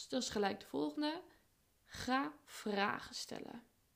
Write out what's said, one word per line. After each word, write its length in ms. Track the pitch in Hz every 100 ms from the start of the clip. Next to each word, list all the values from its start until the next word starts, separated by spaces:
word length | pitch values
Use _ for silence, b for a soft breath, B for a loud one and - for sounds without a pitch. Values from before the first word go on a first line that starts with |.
| -
dat 120 | 262
is 80 | 233
gelijk 300 | 220 202 208
de 60 | -
volgende. 560 | 269 302 294 302 330 - B B _ _ _ _
Ga 480 | - - 262 294 - -
vragen 680 | - 214 202 202 - - -
stellen. 480 | - - - - - _ _